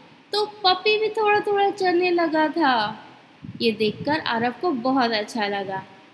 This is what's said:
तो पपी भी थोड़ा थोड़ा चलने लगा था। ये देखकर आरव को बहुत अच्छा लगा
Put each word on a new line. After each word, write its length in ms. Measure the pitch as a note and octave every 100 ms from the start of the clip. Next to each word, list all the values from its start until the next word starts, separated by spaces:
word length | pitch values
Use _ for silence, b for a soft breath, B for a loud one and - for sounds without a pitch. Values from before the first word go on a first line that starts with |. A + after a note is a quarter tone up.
| - - -
तो 120 | G4+ G#4
पपी 540 | - F#4 F#4+ G#4+ G#4+
भी 100 | A4
थोड़ा 300 | G#4+ G#4 G#4
थोड़ा 300 | G#4 G4+ G4
चलने 420 | - F#4 F4 F4+
लगा 360 | F4 E4+ D#4 D#4
था। 580 | E4 D4 A#3+ G#3 A3 - - - - - -
ये 100 | A3+
देखकर 480 | G#3 G#3+ G#3+ - D#4
आरव 340 | D#4 A#3 A#3+ A#3+
को 100 | F4+
बहुत 400 | C4+ B3 C4+ A#3
अच्छा 360 | A3 G#3+ A#3+ G3+
लगा 360 | G3+ F#3+ F#3+ F#3+ - -